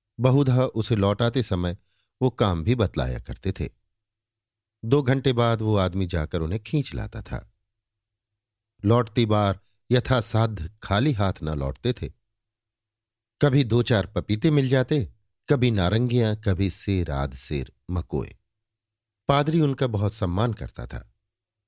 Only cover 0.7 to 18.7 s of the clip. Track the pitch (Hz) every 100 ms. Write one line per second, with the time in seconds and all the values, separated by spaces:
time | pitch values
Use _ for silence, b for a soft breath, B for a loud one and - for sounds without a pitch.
0.7 | 113 107 110 98 104 117 123 113 92 90
1.7 | 87 _ _ _ _ 127 - 107 85 80
2.7 | 123 98 69 64 60 - - 95 - -
3.7 | - _ _ _ _ _ _ _ _ _
4.7 | _ 113 143 127 135 135 120 117 113 110
5.7 | 104 92 92 92 85 78 87 80 107 -
6.7 | 151 - - 53 110 - 127 - _ _
7.7 | _ _ _ _ _ _ _ _ _ _
8.7 | _ 101 117 117 - 110 107 101 95 _
9.7 | _ - 123 - 127 - 110 113 98 78
10.7 | - - 101 147 107 98 - 78 76 67
11.7 | - 120 123 78 - _ _ _ _ _
12.7 | _ _ _ _ _ _ - 147 139 120
13.7 | 120 113 110 90 90 - 107 160 147 131
14.7 | 135 127 151 85 - _ _ - 139 123
15.7 | 104 90 110 123 120 110 107 104 90 98
16.7 | - - 95 80 69 69 65 - 73 64
17.7 | _ - 90 - 71 53 - _ _ _